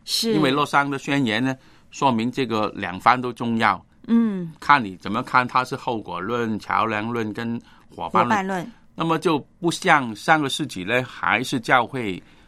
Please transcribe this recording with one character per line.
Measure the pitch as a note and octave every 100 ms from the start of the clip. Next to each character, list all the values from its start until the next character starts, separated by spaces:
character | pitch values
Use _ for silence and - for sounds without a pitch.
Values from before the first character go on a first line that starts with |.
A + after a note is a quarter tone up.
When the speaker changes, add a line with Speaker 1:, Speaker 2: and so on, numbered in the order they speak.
| -
Speaker 1:
是。 | - A3+
Speaker 2:
因 | D#3
为 | C#3+
洛 | C#3+
桑 | C#3+ D3 C#3
的 | C3+
宣 | - C#3+ B2
言 | G#2+
呢， | C3 C3 - - _
说 | - C#3
明 | A2+ A#2+
这 | C3 A#2+
个 | A2+ G#2 -
两 | F#2 F2+
方 | A2+ B2+
都 | B2
重 | A#2+ A#2+ A2+
要。 | A2 F2+ - _ -
Speaker 1:
嗯。 | A#3 A3+ F#3+ E3+ D3+
Speaker 2:
看 | - C#3+
你 | G2+ F2+
怎 | F#2+
么 | G#2+
看， | B2+ B2+ B2
它 | C3 B2+
是 | C3
后 | - A#2
果 | F2+ F2
论、 | F#2+ A#2+ A#2 G#2+
桥 | - F#2+ A2
梁 | G#2+ A2
论 | A#2 A2
跟 | G2+ A#2 A#2 - - - -
伙 | E2+
伴 | A3
论。 | A#3+
Speaker 1:
伙 |
伴 | G#3+ F#3+
论。 | F#3+ A#3 - _ -
Speaker 2:
那 | E3
么 | D#3+
就 | F3 D3 - _
不 | E3+
像 | E3 F3+ D3+ A#2+
上 | G#2 - D#3+
个 | C#3
世 | - C#3
纪 | F#2
呢， | F2+ B2
还 | B2 - E2+ G#2
是 | C3 C3
教 | A2+ C3 A2+
会 | C3 A2 F2+ - -